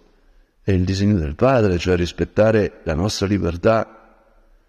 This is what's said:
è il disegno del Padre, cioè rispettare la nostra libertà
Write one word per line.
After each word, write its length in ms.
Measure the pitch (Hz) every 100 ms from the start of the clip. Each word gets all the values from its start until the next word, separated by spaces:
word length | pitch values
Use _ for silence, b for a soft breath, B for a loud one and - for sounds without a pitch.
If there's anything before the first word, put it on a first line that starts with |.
| _ _ _ _ _ _
è 80 | -
il 140 | 95
disegno 340 | 92 95 101 104
del 160 | 76
Padre, 420 | 76 127 131 104 87
cioè 200 | 92 90
rispettare 840 | 87 - 85 - 107 110 95 -
la 100 | -
nostra 320 | 78 101 - 98
libertà 960 | 101 90 85 110 110 - - - _ _ _ _ _